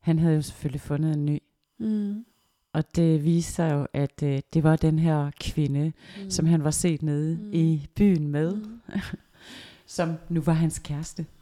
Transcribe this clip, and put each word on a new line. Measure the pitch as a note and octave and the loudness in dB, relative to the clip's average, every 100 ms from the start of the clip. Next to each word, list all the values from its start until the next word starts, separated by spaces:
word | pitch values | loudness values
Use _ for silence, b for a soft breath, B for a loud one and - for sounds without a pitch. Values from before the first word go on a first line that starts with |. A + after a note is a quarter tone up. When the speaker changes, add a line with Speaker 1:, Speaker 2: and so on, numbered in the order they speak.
Speaker 1:
han | - E3 | 0 4
havde | E3+ D#3 | 4 2
jo | |
selvfølgelig | D3 - D3+ C3+ | 0 -6 -6 -6
fundet | - C#3+ D#3 | -6 -2 0
en | D3+ D3 | 0 -2
ny. | D3 - _ _ _ | -2 -6 _ _ _
Speaker 2:
Mm. | A3 G#3+ G3+ G#3 A#3 _ _ _ _ | -4 -2 -4 -6 -12 _ _ _ _
Speaker 1:
Og | D3+ D#3 - | -6 -4 2
det | E3 D#3+ | 2 4
viste | D3+ E3+ E3 | 2 2 0
sig | - E3 | -2 0
jo, | C#3+ - | 0 -2
at, | - C#3+ - | -2 -4 -2
øh, | D3 C3+ - | -2 -2 -2
det | D#3+ | 2
var | D#3 D#3 | 4 4
den | D#3+ D#3 | 4 2
her | E3 D3+ C#3+ - | 2 2 -2 -6
kvinde, | - - C#3+ C#3 D#3 D#3 B G3+ | -8 -2 0 0 -2 -4 B -16
Speaker 2:
Mm. | G3 | -8
Speaker 1:
som | F#3 E3 | 0 4
han | E3 | 4
var | D3 | 2
set | D#3 F3+ D#3 | 0 0 0
nede | D#3 D3 D#3 E3 | -2 -2 -2 -4
Speaker 2:
Mm. | G#3 | -4
Speaker 1:
i | E3+ D#3+ D#3+ C#3+ - | 0 2 2 -4 2
byen | G3+ F3 D3 | 4 4 2
med, | D3 D#3+ G3+ | 0 0 -2
Speaker 2:
Mm. | G#3+ A#3 - G3+ | -8 -16 -8 -8
Speaker 1:
<laughs> | - - - _ - - - - _ | -6 -10 -14 _ -20 -20 -20 -20 _
som | - E3 E3 - | -4 -2 -2 -4
nu | E3+ | -2
var | D#3 | 2
hans | D#3+ E3 - | 2 2 0
kæreste. | - C#3+ D#3+ - D#3+ - | -6 -8 -8 -10 -12 -8